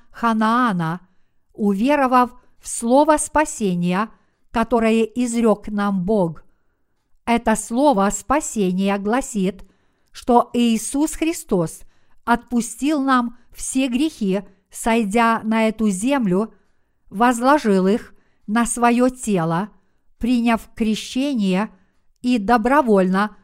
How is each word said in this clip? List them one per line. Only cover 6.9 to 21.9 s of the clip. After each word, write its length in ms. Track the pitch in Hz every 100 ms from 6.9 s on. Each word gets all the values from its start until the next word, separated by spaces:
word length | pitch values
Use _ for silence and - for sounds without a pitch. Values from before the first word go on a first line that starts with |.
| _ _ _
Это 320 | - 233 233 220
слово 520 | - 233 294 214 196
спасения 880 | 208 - 285 311 226 185 185 196 202
гласит, 680 | 196 240 262 208 185 208 - _ _ _ _
что 380 | - - 240 240
Иисус 600 | 247 240 220 - 277 311
Христос 640 | - 320 339 - 190 160 - - _ _ -
отпустил 760 | - 233 - 240 233 - 277 311
нам 340 | 269 254 240 - _
все 360 | - - 262 269
грехи, 560 | 240 311 - 202 190 190 _ _
сойдя 720 | - - 226 214 226 233 226
на 240 | 220 226 220
эту 220 | 220 214
землю, 640 | 185 233 285 214 180 220 - _ _ _ _ _
возложил 760 | 190 240 233 254 294 233 190 185
их 280 | 220 - - _ _ -
на 180 | 220
свое 440 | 226 - 240 233 254
тело, 600 | 254 - 190 165 165 208 _ _ _ _ -
приняв 520 | 226 247 233 226 -
крещение 960 | - 220 208 - 254 277 262 190 185 220 - _